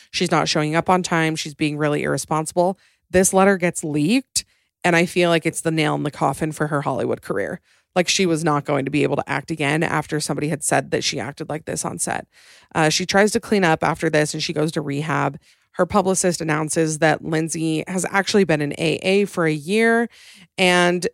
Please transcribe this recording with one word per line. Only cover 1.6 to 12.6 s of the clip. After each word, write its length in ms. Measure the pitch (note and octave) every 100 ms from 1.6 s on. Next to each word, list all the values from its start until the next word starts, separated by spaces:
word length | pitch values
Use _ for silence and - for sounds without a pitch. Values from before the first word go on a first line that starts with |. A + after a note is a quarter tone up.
| D#3 D3
really 260 | D3+ D3
irresponsible. 760 | C#3+ C#3+ - D#3 D#3+ F3+ F3 F#3+ _ _ _
This 240 | F3+ F#3+
letter 240 | F#3+ G3 F#3+
gets 260 | F3 -
leaked, 640 | D#3+ D3 D3+ B3+ - - - _ _ _
and 120 | F3+ E3
I 100 | E3+
feel 240 | F3+ F3
like 160 | E3 D#3+
it's 160 | D#3
the 80 | E3
nail 240 | D#3+ D3+ D3
in 80 |
the 80 | D3
coffin 400 | - D3 C#3+ D#3+
for 160 | D3 D3+
her 140 | D3
Hollywood 400 | C#3+ B2+ A#2+ -
career. 380 | - G2+ F#2 F3+ _ _ _
Like, 140 | F3+ F3
she 180 | - F#3
was 180 | D#3+
not 200 | D#3+ D3
going 220 | C#3 C#3+ C#3
to 60 |
be 120 | D3
able 140 | C#3 C#3+
to 120 | -
act 220 | C#3 C#3
again 320 | D#3+ C#3+ D#3
after 380 | E3 D#3 - D3+
somebody 260 | - D3 D3
had 160 | D3
said 280 | - C#3 A2+
that 120 | D#3+
she 160 | - C#3+
acted 300 | A#2 - D3+
like 160 | D#3 -
this 180 | E3
on 160 | - F3
set. 260 | - - - _ - -